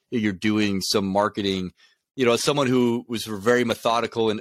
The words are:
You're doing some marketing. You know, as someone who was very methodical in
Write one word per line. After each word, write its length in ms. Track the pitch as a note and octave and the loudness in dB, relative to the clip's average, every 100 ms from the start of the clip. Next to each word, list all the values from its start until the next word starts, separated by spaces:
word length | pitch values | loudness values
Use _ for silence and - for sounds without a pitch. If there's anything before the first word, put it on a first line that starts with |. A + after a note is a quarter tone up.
| _ | _
You're 220 | B2+ G#2+ | -4 -2
doing 480 | F#2 G#2+ G#2+ G#2 G2 | -2 0 2 0 0
some 260 | - A2 G2 | -2 -2 0
marketing. 640 | G2 G#2 G2+ G2+ F#2+ F2+ - _ _ _ - | 0 0 -2 -4 -4 -6 -12 _ _ _ -2
You 80 | |
know, 80 | B2 | 2
as 100 | A#2 | 2
someone 240 | - C#3+ C3 | 2 0 2
who 380 | B2+ A#2+ A#2 - | 2 2 0 -4
was 160 | A#2 | -8
very 400 | A2 G#2 G2+ B2 | -8 -4 2 2
methodical 680 | A#2+ G#2+ A#2+ A#2 A2+ - A2+ | 2 -2 0 0 -2 -2 0
in 100 | G#2+ | 0